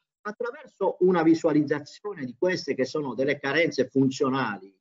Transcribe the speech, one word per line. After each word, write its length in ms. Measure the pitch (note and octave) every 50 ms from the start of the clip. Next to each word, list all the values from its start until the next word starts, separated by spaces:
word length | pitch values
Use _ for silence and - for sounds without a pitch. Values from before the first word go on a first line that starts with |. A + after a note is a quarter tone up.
| _ _ _ _ -
Attraverso 760 | G#3 G#3 - A#3+ A#3+ A#3+ D#4 - - _ - G3 F3+ - -
una 240 | F3+ F#3 F#3 E3+ D#3
visualizzazione 1000 | E3 D#3+ D#3+ - D#3+ D3 D3+ D3 C3+ D3+ C#3+ D3 - - - - G#3 G3 D#3+ C3+
di 100 | B2 A#2 -
queste 380 | F3+ F3+ F#3 - - C#3+ B2
che 100 | - B2+
sono 300 | B2 - D#3 D3 C3 A2+
delle 240 | A2+ C3+ C#3+ C3+ C#3
carenze 480 | - C#3 C#3 D#3+ E3+ D3 C#3+ - B2 -
funzionali, 880 | - C3+ C3+ C3 C3 - D3 C3 C3 C3+ B2+ A2 G2+ F#2+ F#2+ G2 G2 _